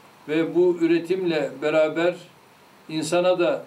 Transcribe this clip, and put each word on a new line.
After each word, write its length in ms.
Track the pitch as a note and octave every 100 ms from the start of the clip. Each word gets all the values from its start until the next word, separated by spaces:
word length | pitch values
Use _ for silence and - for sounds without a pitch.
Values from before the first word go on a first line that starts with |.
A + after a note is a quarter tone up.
| - - C#3
ve 280 | D#3+ E3 E3
bu 220 | F3+ E3+
üretimle 720 | E3 E3+ D#3+ F#3+ F3 D#3 C3 C3+
beraber 540 | D3+ D#3 D#3 D#3 C4+ - - - _ _ _ _ -
insana 500 | D#3 D3+ F3 F3+ F3
da 260 | E3 C3+